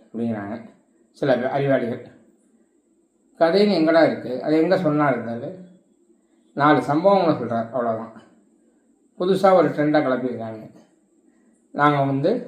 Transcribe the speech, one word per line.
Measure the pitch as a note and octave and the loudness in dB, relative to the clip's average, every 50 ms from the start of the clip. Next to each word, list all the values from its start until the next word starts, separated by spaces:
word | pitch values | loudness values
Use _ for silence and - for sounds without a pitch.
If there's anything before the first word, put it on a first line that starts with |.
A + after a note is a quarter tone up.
| _ | _
அப்படிங்கிறாங்க | _ - A2 A#2 A#2 A2+ G#2 G2+ G2+ A2 A#2 - - - _ _ _ _ _ _ _ | _ -10 -8 -6 -6 -6 -6 -8 -10 -12 -14 -14 -18 -20 _ _ _ _ _ _ _
சில | _ - D3 C#3+ B2+ | _ -6 -2 0 0
பே-, | A2+ B2 C3 | 0 0 -2
அறிவாளிகள். | C3+ C#3 C#3 C#3 C3+ B2 A#2+ A2+ B2 - - - - _ _ _ _ _ _ _ _ _ _ _ _ _ _ _ _ _ _ _ _ _ _ _ _ - | -2 -2 0 0 0 0 0 -4 -6 -8 -12 -18 -20 _ _ _ _ _ _ _ _ _ _ _ _ _ _ _ _ _ _ _ _ _ _ _ _ 0
கதைன்னு | E3+ E3 F3+ G3 G#3 G#3 G3 E3 | 0 2 4 4 2 2 2 2
எங்கடா | D#3+ D#3+ E3 E3 D#3 | 2 4 4 4 4
இருக்கு? | C3 A2+ G#2+ G#2 A2+ B2 B2+ - | 4 2 -2 -8 -8 -8 -6 -4
அது | D3+ D3+ D#3+ | 0 0 2
எங்க | D#3+ F3 F#3+ - | 2 2 2 0
சொன்னா | - D3+ D3 D3+ D3 C#3+ | 0 0 0 2 2 0
இருந்தது? | B2+ A2+ A2 A2+ A#2 A#2 C3 D#3+ F#3 - - - - _ _ _ _ _ _ _ _ _ _ _ _ _ _ _ - | 0 -2 -4 -8 -10 -10 -10 -12 -14 -14 -18 -20 -20 _ _ _ _ _ _ _ _ _ _ _ _ _ _ _ -4
நாலு | - C#3 D3 D3+ C3+ | 0 2 2 2 2
சம்பவங்களை | A#2 - C#3+ D#3 F3 G3 G3+ G3 F3+ E3 C#3+ | 2 0 0 0 2 4 4 4 2 2 0
சொல்றார், | A#2+ B2 A2 A2+ A#2 A2+ A2+ | -2 -4 -4 -4 -4 -6 -4
அவ்வளவுதான். | - C3 A#2+ A#2 A2 A2 A2+ A2+ - - - _ _ _ _ _ _ _ _ _ _ _ _ _ _ _ _ _ _ - | -4 -4 -4 -2 -4 -6 -8 -12 -18 -20 -20 _ _ _ _ _ _ _ _ _ _ _ _ _ _ _ _ _ _ -4
புதுசா | F3+ F#3 F#3+ - - G3 F#3 | -2 0 0 2 4 4 6
ஒரு | F3+ D#3+ C#3+ | 6 4 2
ட்ரெண்டை | C#3 D#3 D3 D3+ D3+ D3+ | 0 -2 0 0 2 2
கிளப்பியிருக்காங்க. | C#3+ C3 B2+ A#2+ B2+ B2+ A2+ A2 A2+ A2+ A2 A2 - - - - _ _ _ _ _ _ _ _ _ _ _ _ _ _ _ _ _ _ - | 2 0 -2 -2 -4 -6 -8 -8 -10 -12 -12 -14 -16 -18 -20 -20 _ _ _ _ _ _ _ _ _ _ _ _ _ _ _ _ _ _ -2
நாங்க | C#3+ C#3+ D3 D3 C#3 C#3 | 2 2 2 4 2 0
வந்து | C#3 C3+ C3+ C#3+ F3 A3+ C4 - | 0 0 0 0 0 -2 -2 -6